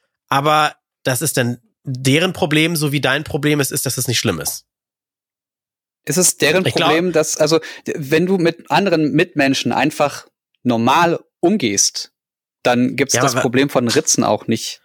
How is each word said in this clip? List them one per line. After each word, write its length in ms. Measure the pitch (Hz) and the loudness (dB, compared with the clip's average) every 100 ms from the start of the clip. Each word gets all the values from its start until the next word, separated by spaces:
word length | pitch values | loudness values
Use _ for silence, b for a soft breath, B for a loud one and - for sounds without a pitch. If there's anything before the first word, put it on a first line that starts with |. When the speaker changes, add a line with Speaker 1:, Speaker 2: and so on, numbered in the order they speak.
| _ _ _ | _ _ _
Speaker 1:
aber 480 | 139 147 156 151 - _ _ | 0 2 2 0 -4 _ _
das 180 | - 123 | -4 -2
ist 160 | 160 - | -2 -2
dann 220 | 120 120 _ _ | -2 -6 _ _
deren 500 | - 127 131 143 185 | -12 -4 0 2 0
Problem, 420 | - 170 156 160 170 | -2 -2 0 0 -2
so 160 | 151 | -2
wie 100 | 143 | -2
dein 220 | 131 139 | -2 -2
Problem 360 | 156 156 147 147 | -4 -4 -2 0
ist, 120 | 135 | -2
ist, 140 | 139 135 | -4 -6
dass 120 | - | -6
es 100 | 127 | -4
nicht 120 | 117 | -2
schlimm 200 | 117 80 | -2 -4
ist. 260 | 71 - - _ _ _ _ _ _ _ _ _ _ _ _ _ | -6 -10 -16 _ _ _ _ _ _ _ _ _ _ _ _ _
Speaker 2:
Ist 140 | - 151 | -4 0
es 200 | 175 - | 0 2
deren 280 | 151 175 175 | 2 2 0
Speaker 1:
Ich 80 | |
glaub 160 | 117 165 | 0 0
Speaker 2:
Problem, 220 | 160 180 | 0 0
dass, 260 | 160 156 - | 0 -2 0
also, 220 | 151 160 B B - | 2 0 B B -10
d-, 80 | - | -10
wenn 300 | 135 156 180 | -2 0 2
du 120 | 190 | 2
mit 340 | 160 - - | 0 -2 -2
anderen 400 | 147 202 165 151 | 0 2 2 2
Mitmenschen 600 | 147 180 143 135 135 123 | 2 0 0 0 0 0
einfach 540 | 113 143 - 143 - - _ _ _ | 0 0 0 -2 -2 -16 _ _ _
normal 560 | 123 117 120 151 170 160 - _ | -2 2 2 4 2 0 -6 _
umgehst, 720 | 170 208 113 98 - - - _ _ _ _ _ | 0 2 0 0 -2 -2 -12 _ _ _ _ _
dann 320 | 127 123 123 117 | 0 2 2 0
gibt's 180 | 135 | 0
Speaker 1:
Ja, 80 | 120 | 2
Speaker 2:
das 120 | 135 | 0
Speaker 1:
aber 80 | 123 | 0
Speaker 2:
Problem 280 | 131 120 143 | 0 2 2
von 180 | 135 120 | 0 2
Ritzen 360 | 139 - - | 0 0 0
auch 240 | 117 104 - | 0 0 -2
nicht. 340 | 113 - - | -4 -4 -8